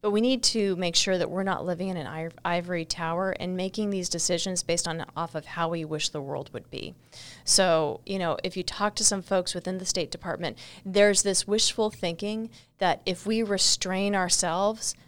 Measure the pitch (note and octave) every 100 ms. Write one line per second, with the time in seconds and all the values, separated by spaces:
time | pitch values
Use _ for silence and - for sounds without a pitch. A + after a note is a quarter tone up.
0 | G#3 G#3 A#3 C4 - A3+ G3+ F3+ F3+ E3+
1 | - F#3 D#3+ F3+ F#3+ F#3 E3+ E3+ F#3+ F3+
2 | D3 D#3 E3 - F3 F3 F3 F3+ D#3+ -
3 | E3 E3+ F#3+ - F3+ F3+ F#3+ G3+ G#3 G3
4 | F3+ E3+ - F3 G3 F3+ - E3+ E3+ E3
5 | - - E3 D#3 D3+ - E3 E3+ D#3 D3+
6 | - D#3 C#3 C#3 - - - - - -
7 | _ - - - - - F#3 E3 D3+ -
8 | - F#3+ F3 D3 - F3+ F3+ - G#3 G#3
9 | G#3 G3 F3 F#3+ F3+ F3+ F3+ F#3 F#3 -
10 | D#3 - F3+ D#3+ E3+ A2+ - - G3 F#3+
11 | G#3 G3 G3+ F#3+ - G#3 - - A3 -
12 | F3 E3 G3+ A3 A3+ - - _ F#3 -
13 | - F3+ G3+ A3 A3+ G3 - - F#3+ F#3
14 | G3+ G3+ F3+ - F3+ E3+ G3+ A3 - -